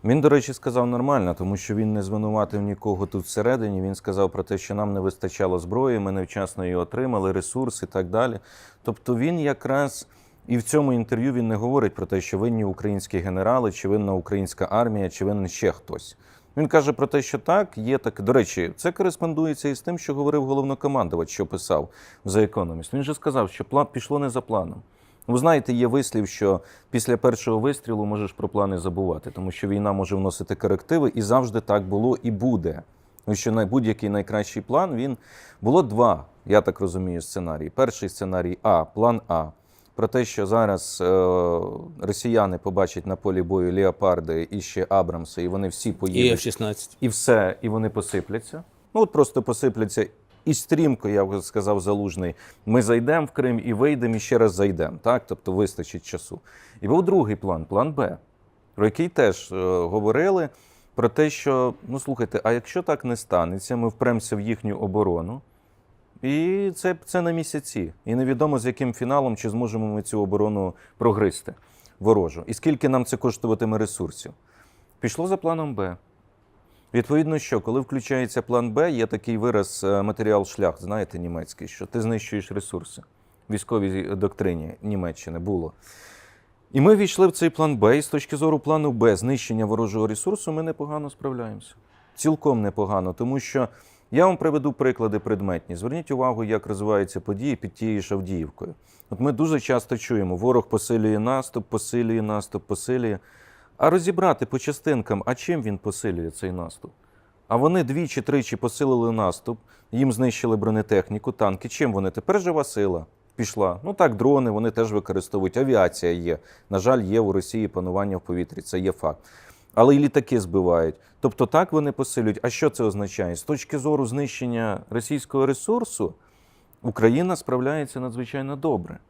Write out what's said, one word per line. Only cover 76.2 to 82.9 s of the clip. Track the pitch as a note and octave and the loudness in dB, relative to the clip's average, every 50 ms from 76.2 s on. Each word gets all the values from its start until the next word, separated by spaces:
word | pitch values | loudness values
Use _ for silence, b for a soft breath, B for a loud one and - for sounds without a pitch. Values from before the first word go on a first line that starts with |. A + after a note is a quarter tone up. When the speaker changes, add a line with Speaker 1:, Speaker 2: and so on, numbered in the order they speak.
| _ _ _ _ _ _ _ _ _ b b b b b - | _ _ _ _ _ _ _ _ _ b b b b b 0
Speaker 1:
Відповідно, | B2 A2+ - D3 D#3 D#3+ D#3 D#3+ D3+ | 0 0 2 2 2 2 2 -2 -2
що, | - - C3 G#2+ | -2 -2 -2 -2
коли | - A2+ A2+ C3+ | 0 0 -2 -2
включається | C3 - C3+ C3+ A2+ - C#3 C3 B2+ A2+ - B2+ | -2 -2 -6 -6 -2 -2 -2 -2 -2 -2 -2 -4
план | A2+ - A#2+ B2 A#2+ A#2+ | -2 2 0 0 0 2
Б, | G#2+ B2+ D#3+ F3 | 2 2 2 2
є | D3+ A#2+ A2+ | 2 0 0
такий | G#2+ - G#2+ - - A2+ | -2 -2 -6 -4 -4 -2
вираз, | G#2+ G#2+ A#2+ - G#2 G2 - - - - | 0 0 2 2 2 0 0 -4 -4 0
е, | G2 G2+ G2+ | 0 2 2
матеріал | G2 G#2+ G#2 - A2 G#2+ G#2+ G2+ G2 | 2 0 -2 -2 2 2 4 2 2
шлях, | - - - G2 F2 - - | 0 -2 0 0 0 0 -2
знаєте, | - F2+ G#2 G#2+ G2 - - F2 | -8 -6 -4 -4 -4 -6 -6 -10
німецький, | F2 E2+ E2+ D#2+ D#2+ - - - F2 | -8 -6 -6 -8 -8 -10 -14 -16 -16
що | F2+ - - G2 | -16 -12 -14 -14
ти | - - A#2 | -6 -4 -2
знищуєш | A2 A2+ A#2 G#2+ G#2+ - G#2+ G#2 F#2+ - | 0 0 -2 -2 -4 -4 -6 -6 -6 -6
ресурси. | G2 G2+ G2 - - F2 E2 - | -8 -8 -8 -6 -10 -10 -10 -12